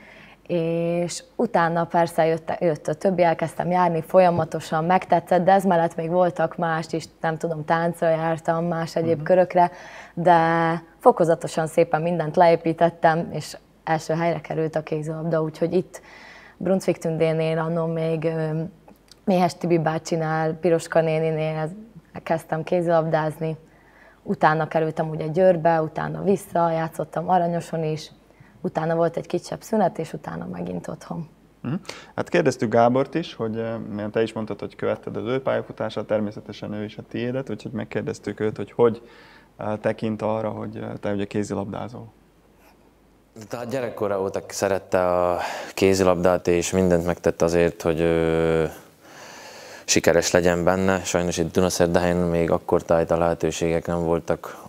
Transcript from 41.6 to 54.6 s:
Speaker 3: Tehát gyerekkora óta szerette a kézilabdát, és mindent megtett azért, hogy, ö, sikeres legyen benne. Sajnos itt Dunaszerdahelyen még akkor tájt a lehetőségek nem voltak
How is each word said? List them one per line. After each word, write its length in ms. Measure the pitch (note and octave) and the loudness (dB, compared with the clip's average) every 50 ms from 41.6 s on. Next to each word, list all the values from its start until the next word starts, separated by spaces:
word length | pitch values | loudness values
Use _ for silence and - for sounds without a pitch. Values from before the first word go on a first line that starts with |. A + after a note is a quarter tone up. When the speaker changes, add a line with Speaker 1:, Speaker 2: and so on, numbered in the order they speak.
| G2 G2 G2 F#2 G2+ G#2+ B2+ A2+ A2 G#2+ - _ _ _ _ _ _ _ _ _ _ _ _ _ _ _ _ _ _ _ _ _ _ _ - A2+ G#2 - | -6 -6 -8 -8 -10 -10 -12 -16 -18 -18 -20 _ _ _ _ _ _ _ _ _ _ _ _ _ _ _ _ _ _ _ _ _ _ _ -20 -20 -14 -12
Speaker 3:
Tehát 200 | C3 A#2+ B2 A#2 | -10 -10 -8 -6
gyerekkora 520 | C3 C3+ A#2+ A2 - - G#2+ G2 G2+ F#2+ | -6 -4 -4 -6 -4 -4 -2 -2 0 -2
óta 200 | F#2+ G2 - F#2+ - | -2 -2 -4 -6 -8
szerette 580 | - - - G#2 G2 G2 F#2 - - - F#2 F2+ | -8 -4 -2 0 0 0 -2 -2 0 0 2 2
a 320 | F2+ F2+ F2+ F2 F2+ F2 E2 - - - - - - - | 2 2 2 2 2 0 -2 -4 -6 -8 -10 -12 -12 0
kézilabdát, 720 | - G2 F#2+ F#2+ F#2+ F#2 F2+ F2+ E2+ F2 F#2 F2+ E2+ - | 2 4 4 6 6 6 4 4 4 4 4 2 2 2
és 240 | F2+ F2 F2 E2 - | 2 2 2 2 0
mindent 340 | F#2 F#2+ F#2+ F2+ F2 E2+ E2+ | 2 2 4 4 4 2 2
megtett 360 | F2+ E2+ - - E2+ - - | 0 -2 0 0 -2 2 2
azért, 400 | E2+ E2 E2+ E2+ E2+ E2 - - | 2 2 4 4 2 2 0 -2
hogy, 200 | - E2+ D#2+ D#2+ | -2 -2 0 2
ö, 640 | E2 E2+ E2 E2 E2 D#2+ D#2+ D#2+ E2 D#2+ D#2+ D#2+ D#2+ D#2 - - - - _ _ - - - - - - - - - - - - - - - - - | 2 2 2 2 2 2 2 2 2 2 2 2 0 -2 -4 -10 -20 -20 _ _ -20 -20 -20 -20 -20 -20 -20 -20 -20 -20 -20 -20 -20 -20 -20 -10 -4
sikeres 460 | - - E2+ - E2 D#2+ E2+ - - | -2 0 2 4 4 4 4 4 4
legyen 320 | - F2+ E2+ F2+ F2 F2 E2+ | 2 4 4 4 2 2 2
benne. 400 | F2 F#2 F#2+ F#2+ F#2+ F#2+ F2+ F2+ | 2 2 2 2 2 0 0 -2
Sajnos 340 | - - F2 F2 F2 E2 | -2 -2 0 0 0 -2
itt 140 | F2+ E2 D#2 - | -2 -4 -2 0
Dunaszerdahelyen 640 | F#2 F#2 F2 - - F2 E2+ E2+ F2+ F2 F2 F2 | 0 2 2 2 2 2 2 2 2 2 2 0
még 340 | F2+ F2 E2+ E2+ E2+ E2+ - | 0 0 0 0 0 0 0
akkor 320 | F2 E2+ - - F2+ E2 - | -2 -2 0 0 -2 0 2
tájt 280 | - E2+ E2 E2 - | 2 2 2 2 0
a 60 | E2+ | 0
lehetőségek 680 | E2 F2 E2+ E2 - E2 D#2+ - - E2+ E2 E2 E2 - | 0 0 0 0 -2 -2 -4 -2 -2 -2 -2 -2 -2 -2
nem 180 | F2 F2 E2+ E2+ | -4 -4 -2 -2
voltak 540 | E2 E2+ E2 - - E2 - - - - - | -2 -2 -2 -2 -4 -6 -6 -8 -12 -18 -18